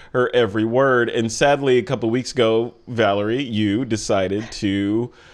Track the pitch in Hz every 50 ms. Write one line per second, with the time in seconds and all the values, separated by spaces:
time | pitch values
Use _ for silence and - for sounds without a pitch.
0 | - - - 127 123 - - 123 117 104 101 113 110 113 117 131 135 135 127 120
1 | 117 110 - 120 113 113 - - 151 143 143 139 139 135 127 123 - - 135 107
2 | 117 117 117 131 123 - - 127 113 110 110 113 120 117 - _ _ 120 123 113
3 | 107 98 101 101 104 110 120 135 143 117 113 104 107 101 98 120 135 113 110 104
4 | - - 107 95 95 92 98 107 117 113 - - 113 98 98 98 101 101 107 113
5 | 120 123 - - - -